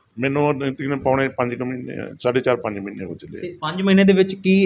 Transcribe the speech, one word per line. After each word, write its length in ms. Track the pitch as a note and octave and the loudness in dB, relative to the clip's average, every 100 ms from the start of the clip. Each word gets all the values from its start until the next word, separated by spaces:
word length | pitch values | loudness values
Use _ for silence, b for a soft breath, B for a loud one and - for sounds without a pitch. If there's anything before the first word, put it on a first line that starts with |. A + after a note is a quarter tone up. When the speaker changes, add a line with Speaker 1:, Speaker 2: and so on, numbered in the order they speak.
| _ - | _ -6
Speaker 1:
ਮੈਨੂੰ 400 | C3 C#3 D3 C#3 | -2 0 0 0
ਤਕਰੀਬਨ 400 | C#3 C3+ C3+ C#3+ | -4 -6 -6 -2
ਪੌਣੇ 280 | C3+ C3 C3+ | 0 0 0
ਪੰਜ 280 | C3 B2 B2 | -2 -4 -4
ਕੁ 100 | B2+ | -6
ਮਹੀਨੇ, 280 | B2+ C3 B2 G#2+ - | -8 -10 -10 -10 -4
ਸਾਢੇ 200 | B2 B2 | 0 0
ਚਾਰ, 160 | B2+ A#2+ | 2 0
ਪੰਜ 240 | A2+ G2+ | -2 -6
ਮਹੀਨੇ 260 | G2 G2+ F#2 | -10 -10 -12
ਹੋ 100 | D#2+ | -12
ਚੱਲੇ। 240 | E2 - | -14 -12
Speaker 2:
ਤੇ 180 | F3+ - | -12 -8
ਪੰਜ 200 | D#3 F3+ | -8 -2
ਮਹੀਨੇ 220 | F#3+ F#3+ | 4 6
ਦੇ 100 | G3 | 6
ਵਿੱਚ 220 | F#3+ F#3+ - | 6 4 0
ਕੀ 280 | F#3+ F#3+ | 2 4